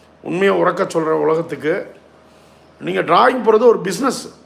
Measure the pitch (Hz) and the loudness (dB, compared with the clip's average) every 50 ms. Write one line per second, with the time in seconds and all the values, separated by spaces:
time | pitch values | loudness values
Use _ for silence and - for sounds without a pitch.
0 | _ _ _ _ - 175 165 180 196 196 190 175 170 180 180 180 196 185 - 170 | _ _ _ _ -10 -8 -4 0 0 2 2 2 0 0 0 -2 -4 -4 -2 -2
1 | 160 156 160 156 151 151 160 160 160 160 151 131 131 151 175 202 - - - - | -2 0 0 0 0 0 0 -2 -2 -6 -8 -6 -4 -4 -4 -4 -6 -10 -16 -20
2 | _ _ _ _ _ _ _ _ _ _ _ _ _ _ _ - - 156 185 190 | _ _ _ _ _ _ _ _ _ _ _ _ _ _ _ -12 -10 -6 -4 -4
3 | 170 147 165 190 233 262 254 254 214 220 214 214 247 240 214 180 170 196 180 175 | 0 2 4 4 4 4 2 0 2 2 2 4 6 4 4 4 0 -6 -6 -4
4 | 269 262 220 - - - - - _ | -2 -4 -4 -4 -8 -14 -18 -20 _